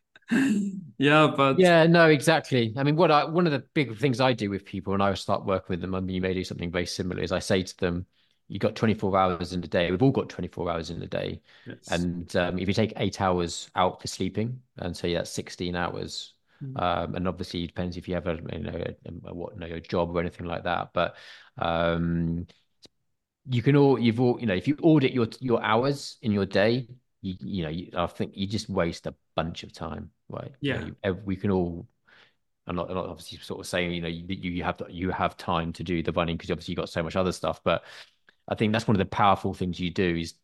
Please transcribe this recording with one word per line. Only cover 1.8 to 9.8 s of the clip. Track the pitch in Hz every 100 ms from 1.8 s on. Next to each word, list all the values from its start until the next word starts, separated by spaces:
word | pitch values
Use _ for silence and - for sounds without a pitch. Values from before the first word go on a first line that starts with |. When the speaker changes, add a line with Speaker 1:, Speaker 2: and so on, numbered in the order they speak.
| 165
Speaker 2:
no, | 170 160
exactly. | 147 165 156 - 127 113 127
I |
mean, | 143 151
what | 170
I, | 147 143
one | 165 170
of |
the | 135 -
big | 160 120 113
things | 143 120
I | 131
do | 117 101
with | 95
people | - 98 95
when | 98
I | 98
start | 95 - 98
working | 98 92 -
with | 90
them, | 90
I | 95
mean, | 92 92
you |
may | 92
do | 92
something | 87 69 85
very | 87 87
similar, | - 92 95
is | 85
I | 90
say | - 98
to | 90 -
them, | 90 87 - _ _ _ _
"You've | 104
got | 110
twenty-four | - 110 98 98 95
hours | 95 87 87
in | 90
a | 85
day. | 95